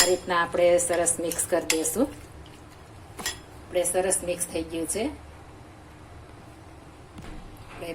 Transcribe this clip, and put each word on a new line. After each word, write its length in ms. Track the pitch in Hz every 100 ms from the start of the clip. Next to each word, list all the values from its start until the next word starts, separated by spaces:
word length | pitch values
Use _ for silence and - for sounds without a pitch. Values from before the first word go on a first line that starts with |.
| 175
રીતના 360 | 180 - 175
આપણે 360 | 170 180 175 175
સરસ 400 | 175 175 170 -
મિક્સ 260 | 165 - -
કરી 160 | 165 160
દઈશું. 360 | 160 151 202 294
આપણે 1800 | - - - - - - - - - - - - - - - - 180
સરસ 360 | 175 185 190 185
મિક્સ 220 | 175 175 -
થઈ 160 | 170
ગયું 240 | 160 165 156
છે. 180 | 196 269 - - - - - - - - - - - - - - - - - - - - - - - - - -
આપણે 200 | - 170